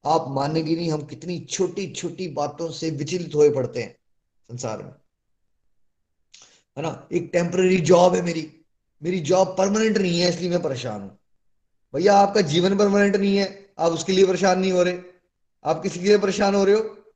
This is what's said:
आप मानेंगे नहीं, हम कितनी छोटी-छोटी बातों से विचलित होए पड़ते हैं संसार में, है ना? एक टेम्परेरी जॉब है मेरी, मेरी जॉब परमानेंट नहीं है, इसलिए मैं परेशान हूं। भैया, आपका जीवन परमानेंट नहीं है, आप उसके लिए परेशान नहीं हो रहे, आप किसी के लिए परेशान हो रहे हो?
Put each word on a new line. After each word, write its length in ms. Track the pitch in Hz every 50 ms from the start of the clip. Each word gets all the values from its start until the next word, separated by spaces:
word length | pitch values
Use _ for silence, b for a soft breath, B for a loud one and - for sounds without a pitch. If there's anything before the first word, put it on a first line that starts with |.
| _
आप 180 | 143 156 160 147 139
मानेंगे 480 | 139 135 139 147 156 160 160 151 165
नहीं, 140 | 165 175 165
हम 120 | 156 151 139
कितनी 380 | - 135 127 139 170 180 165
छोटी-छोटी 880 | 165 - - - 190 180 175 202 196 156 127 - - 170 - - 185 170
बातों 420 | 139 147 147 147 - - 170 165
से 200 | 156 - - 160
विचलित 440 | 156 135 151 - - 185 175 170 151
होए 160 | 147 151 147
पड़ते 320 | - 135 123 117 - 123 113
हैं 160 | 98 - _ _ _ _ _ _ _ _ _ _ _ 123
संसार 260 | 123 131 117 107 101
में, 140 | 98 95 - _ _ _ _ _ _ _ _ _ _ _ _ _ _ _ _ _ _ _ _ _ _ _ _ _ _ _ _ b b b b b b _ _ 139
है 40 | 151
ना? 260 | 165 139 - - _ -
एक 180 | 175 - - -
टेम्परेरी 460 | 170 175 170 175 180 185 180 185 185
जॉब 360 | 156 139 185 170 180 185 175
है 80 | 180 175
मेरी, 380 | 170 165 160 151 - - _ _ _ _ _ _ _ _ _ 147
मेरी 180 | 165 185 190
जॉब 340 | 151 139 180 185 190 185 185 185
परमानेंट 400 | 190 196 202 214 220 220 208 202
नहीं 220 | 196 180 170 170
है, 80 | 175 180
इसलिए 220 | 170 - 175 180
मैं 120 | 175 175 -
परेशान 400 | 151 135 120 - 123 107 104 101
हूं। 60 | 98 - _ _ _ _ _ _ _ _ _ _ _ _ _ _ _ -
भैया, 200 | 139 175 202 202
आपका 260 | 196 202 196 202 214
जीवन 380 | 196 151 147 170 175 190 196 196
परमानेंट 380 | 208 202 196 202 202 202 196
नहीं 200 | 202 196 196 196
है, 360 | 196 196 190 - - - _ _ -
आप 140 | 160 170 165
उसके 200 | 160 - - 190
लिए 140 | 185 196
परेशान 340 | 185 185 170 185 190 185 190
नहीं 120 | 185 190 185
हो 100 | 180 175
रहे, 160 | 180 180 180 - - - _ _ _ _ _ _ _ _ _ _
आप 180 | 147 160 156 -
किसी 180 | 190 156 175
के 60 | 175
लिए 120 | 202 208 202
परेशान 360 | 196 196 190 - 208 196 196
हो 100 | 202 196
रहे 100 | 190 202
हो? 240 | 220 220 - - - _ _ _